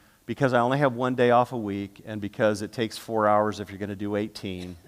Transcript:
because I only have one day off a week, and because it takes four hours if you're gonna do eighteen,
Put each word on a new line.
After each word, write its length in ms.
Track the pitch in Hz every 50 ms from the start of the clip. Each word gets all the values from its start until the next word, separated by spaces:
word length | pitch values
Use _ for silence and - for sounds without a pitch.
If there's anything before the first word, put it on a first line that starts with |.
| _ _ _ _ _
because 280 | - 113 - 147 131 123
I 60 | 120
only 180 | 120 123 131 143
have 140 | 147 135 120
one 200 | 117 127 127 131
day 160 | 120 123 120
off 220 | 120 120 123 -
a 60 | 131 120
week, 440 | 107 101 98 101 101 98 98 - -
and 160 | 110 107 107
because 400 | 101 101 - - 117 107 107 101
it 100 | 107 98
takes 260 | - - 117 110 - -
four 300 | - - 113 110 107 104
hours 320 | 107 104 107 107 101 101
if 100 | 101 95
you're 100 | 98 92
gonna 160 | 104 101 101
do 200 | 95 104 101 104
eighteen, 600 | 101 107 110 - - - 101 92 92 90 90 90 85 -